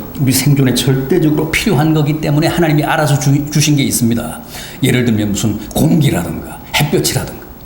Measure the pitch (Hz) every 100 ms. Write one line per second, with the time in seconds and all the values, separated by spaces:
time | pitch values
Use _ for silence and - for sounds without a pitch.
0 | - - 131 131 147 143 127 120 139 131
1 | 135 175 156 151 - - - 135 160 156
2 | 147 147 156 147 160 - 160 151 131 160
3 | 147 139 139 147 143 156 151 147 117 -
4 | 113 117 - - - - - - 123 123
5 | 117 107 104 95 110 101 - - 156 170
6 | 135 90 82 - - - - - 147 151
7 | - - - - - -